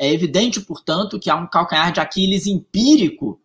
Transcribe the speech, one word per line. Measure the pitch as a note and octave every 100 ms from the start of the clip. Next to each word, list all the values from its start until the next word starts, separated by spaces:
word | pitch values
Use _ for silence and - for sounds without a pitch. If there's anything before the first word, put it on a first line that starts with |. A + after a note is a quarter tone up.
é | C#3
evidente, | D#3+ E3+ E3 A#3+ A3
portanto, | - D#3+ - E3 G#3 G3
que | F3
há | D#3+
um | F3
calcanhar | E3+ E3+ D#3 E3+
de | E3
Aquiles | D#3 F#3+ F#3+ G3 G3
empírico | F#3 - G3 C4 D4+ D#3+ - A2+ F2+